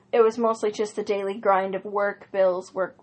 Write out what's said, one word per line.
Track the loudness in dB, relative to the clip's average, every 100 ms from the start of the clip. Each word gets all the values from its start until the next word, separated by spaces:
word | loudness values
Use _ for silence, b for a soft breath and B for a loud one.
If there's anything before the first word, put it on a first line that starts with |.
| _
It | 4
was | 4 4
mostly | -2 0 -2
just | -2 -6 -4
the |
daily | -4 -2 -4 -2
grind | 2 2 2 -6
of | -4
work, | -2 -2 -4 -6
bills, | 0 2 2 -6
work, | -6 -6 -8